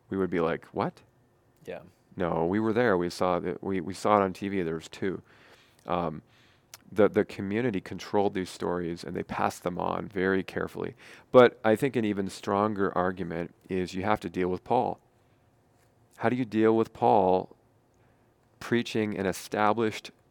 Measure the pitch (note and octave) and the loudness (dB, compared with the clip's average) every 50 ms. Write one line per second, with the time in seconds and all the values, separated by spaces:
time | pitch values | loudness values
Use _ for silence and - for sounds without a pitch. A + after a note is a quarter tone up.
0 | _ _ - F#2+ F#2+ F#2 F2 F2 E2 D#2+ E2 - - - - E2 G2+ - - - | _ _ -4 -2 -2 0 0 0 0 0 0 -4 -6 -8 -6 -4 -4 -4 -6 -10
1 | - _ _ _ _ _ _ _ _ _ _ _ _ - F2+ E2 - - _ _ | -18 _ _ _ _ _ _ _ _ _ _ _ _ -14 -14 -14 -16 -20 _ _
2 | _ _ - - F#2 E2+ E2+ E2 E2 E2+ F#2 G#2 A2 A2+ G#2+ A2 B2 A#2+ G2 F2+ | _ _ -8 -4 -4 -2 0 0 0 2 0 0 0 0 0 2 2 2 2 2
3 | F2 F2 - - F#2 F#2 F2+ F2 D#2+ F2 E2 - - G2 G2 F#2+ D#2+ F#2 F#2+ - | 0 -2 -2 0 0 2 2 0 0 -4 -6 -6 -6 -6 -4 -4 -4 -6 -10 -4
4 | - G#2+ G#2+ G#2 G2 F#2+ F2+ - - G2 G2 G2 F2+ E2 E2 E2 D#2+ - - - | 0 4 4 4 4 2 0 -4 -6 -4 -4 -2 -2 -2 -4 -6 -8 -12 -12 -8
5 | - G2 F2 - - _ - - - - - - _ _ _ _ _ - F2 F2 | -6 -6 -6 -6 -10 _ -20 -20 -20 -20 -20 -20 _ _ _ _ _ -4 -4 -2
6 | F2 E2 D#2+ - - _ _ _ _ _ _ _ _ _ - - _ - - F#2 | -2 -4 -6 -8 -14 _ _ _ _ _ _ _ _ _ -20 -20 _ -8 2 4
7 | G#2+ F#2+ F2 G#2 G2 - - - G2+ G2 G2 A2 A#2+ B2+ G#2 F#2+ - - - F2+ | 4 6 6 2 0 0 -2 -6 -6 -4 -4 -2 -2 -2 -2 -4 -6 -8 -12 -12
8 | - - - G#2+ G2+ G2+ G2+ G2 F#2 F2 - - - F2+ F2 F2 F2+ E2 E2+ E2+ | -8 -2 0 2 2 2 0 -2 -6 -6 -8 -6 -4 -4 -2 -2 -4 -4 -6 -8
9 | - - F2+ F#2 F2+ - - - G2+ G2+ - - - - F#2 F2 F2 F2+ F2+ F2+ | -8 -8 -8 -8 -6 -6 -4 -4 -2 -4 -4 -4 -6 -6 -4 -4 -4 -4 -4 -4
10 | F2+ F2+ F2+ F#2 F2+ F#2+ F#2+ F#2+ F2+ - - F#2 F2 E2+ - F2 F2 F2 - - | -6 -6 -4 -2 0 0 0 0 -2 -4 -6 -6 -6 -6 -6 -8 -8 -8 -8 -12
11 | - - - - - _ - B2+ B2 A#2 - - - A2 A2 G#2+ - C#3 B2 C3 | -20 -20 -20 -20 -12 _ 8 10 10 10 8 4 2 2 2 4 2 0 0 0
12 | A2 G#2+ G#2 F#2+ G2 F#2+ - - - - G2+ G2 G#2 G#2+ G#2+ F#2+ G2 F#2 - - | 0 0 0 -2 -4 -4 -6 -8 -4 -2 0 2 2 0 0 0 -2 0 0 0
13 | F2+ F2+ F#2+ F2+ F#2 E2+ E2 E2 E2+ - - _ _ - F#2+ F#2 F#2 E2+ - F#2+ | 0 0 -2 -4 -6 -6 -4 -6 -6 -8 -10 _ _ -6 -4 -4 -4 -4 -4 -4
14 | F#2 G#2+ G#2+ G#2+ - - E2 F2+ F2+ F2 F#2 F2+ - - A#2 B2+ A#2+ G2 F2+ - | -2 0 -2 -2 -2 -6 -4 -2 -2 -2 -2 -4 -4 -2 -2 0 0 -2 -6 -8
15 | _ _ _ _ _ _ _ _ _ _ _ _ _ _ _ _ _ _ _ _ | _ _ _ _ _ _ _ _ _ _ _ _ _ _ _ _ _ _ _ _
16 | _ _ _ - - A#2 A#2+ B2+ C3 A2 G2 A2 A2 A2 A2 A2+ A2+ G#2+ - - | _ _ _ -2 0 0 0 0 -2 -2 2 4 4 6 6 4 2 0 -2 0
17 | - A#2+ B2 A2 F#2 F#2 F#2 F#2 F#2 - - _ _ _ _ _ _ _ _ _ | 2 4 6 6 6 4 4 2 0 -4 -10 _ _ _ _ _ _ _ _ _
18 | _ _ _ _ _ _ _ _ _ _ _ _ - - A#2+ A#2+ A#2+ - - A#2 | _ _ _ _ _ _ _ _ _ _ _ _ -4 -2 0 0 0 -2 -2 -2
19 | G#2+ G#2+ G#2 G2 G2 F#2+ F2+ - - - - G#2 G#2 G#2 G#2+ A2 A#2 A2 G#2+ - | -2 -2 -2 -2 -2 -2 -2 -4 -6 -6 -2 2 2 2 2 2 0 -2 -2 -6
20 | - - - _ _ _ | -12 -16 -20 _ _ _